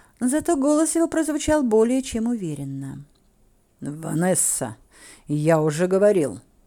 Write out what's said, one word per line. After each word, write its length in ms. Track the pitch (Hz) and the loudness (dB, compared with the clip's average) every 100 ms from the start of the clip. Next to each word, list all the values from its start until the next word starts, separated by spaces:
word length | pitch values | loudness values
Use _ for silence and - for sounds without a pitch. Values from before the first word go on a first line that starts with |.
| _ - | _ -6
Зато 340 | 247 302 302 302 | -2 -2 0 0
голос 400 | 277 302 320 330 | 2 2 2 0
его 120 | 330 | 0
прозвучал 560 | 320 311 294 302 302 | 0 -2 -2 0 0
более 380 | 247 220 233 262 | 2 2 2 0
чем 260 | 262 226 226 | -2 -4 -2
уверенно. 760 | 240 170 143 139 135 135 139 143 _ _ _ _ _ _ - | -4 -6 -8 -8 -8 -10 -12 -16 _ _ _ _ _ _ -14
«Ванесса, 960 | 123 151 156 156 180 170 - - 127 - _ - - - - | -12 -10 -6 -2 0 0 0 -2 -6 -10 _ -20 -20 -16 -6
я 340 | 147 151 160 | -2 2 4
уже 260 | 156 147 180 | 2 0 0
говорил, 520 | 190 208 190 135 90 - _ | 4 4 4 0 -4 -16 _